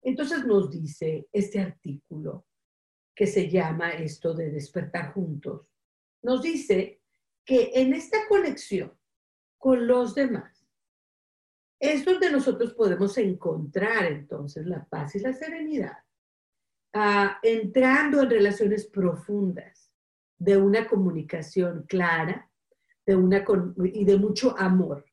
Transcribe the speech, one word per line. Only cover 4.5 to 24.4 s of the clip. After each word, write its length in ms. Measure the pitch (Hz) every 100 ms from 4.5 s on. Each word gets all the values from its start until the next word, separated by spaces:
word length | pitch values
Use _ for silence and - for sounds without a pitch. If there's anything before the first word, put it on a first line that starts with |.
Despertar 640 | 147 143 175 147 175 151
Juntos, 540 | 196 165 143 131 - _ _ _ _ _ _
nos 200 | 233 254
dice 580 | 330 320 - 185 - - _ _ _ _ -
que 240 | 262 -
en 200 | 254 262
esta 320 | 302 - 427 427
conexión 640 | 403 320 196 - 196 - _ _ _ _ _ _ _
con 300 | 262 254 233
los 280 | 247 240
demás 520 | - 269 220 - _ _ _ _ _ _ _ _ _ _ _ _ _
es 240 | 269 294
donde 260 | 320 370 359
nosotros 440 | 285 262 - 233
podemos 420 | - 214 175 196 254
encontrar 880 | 196 180 170 160 147 - 208 226 175
entonces 600 | 147 143 160 143 156 165
la 180 | 165
paz 300 | - 160 143
y 60 | 196
la 120 | 233
serenidad, 680 | 262 311 330 311 294 180 - _ _ _ _ _ _ _ _ _
ah, 460 | 214 208 202 196 -
entrando 800 | 226 226 208 262 254 269 302 285
en 80 | 262
relaciones 560 | 226 202 202 208 202 -
profundas 1080 | 196 185 156 - 208 190 180 - _ _ _ _ _ _ _
de 180 | 175 196
una 320 | 196 214 226
comunicación 960 | 196 185 160 147 165 151 190 180 170 -
clara, 600 | 190 175 165 160 226 - _ _ _ _ _ -
de 80 |
una 300 | 190 185 196
con-, 300 | 196 190 180 -
y 260 | 185 214
de 120 | 202 196
mucho 400 | 208 -